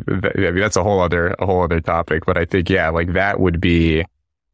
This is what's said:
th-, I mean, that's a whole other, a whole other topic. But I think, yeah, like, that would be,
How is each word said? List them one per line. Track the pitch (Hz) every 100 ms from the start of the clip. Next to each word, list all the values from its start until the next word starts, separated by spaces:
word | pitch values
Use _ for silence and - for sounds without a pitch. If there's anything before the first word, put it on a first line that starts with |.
| -
th-, | 95 - -
I | 92
mean, | 90
that's | 107 95
a |
whole | 90 98
other, | 87 85 85 -
a |
whole | 95 92
other | 85 82
topic. | 85 85 85 80
But | - 87
I | 85
think, | 95 85
yeah, | 92 80
like, | 85 87
that | 90 98 -
would | 92 85
be, | 90 85 82 78 85 _ _ _ _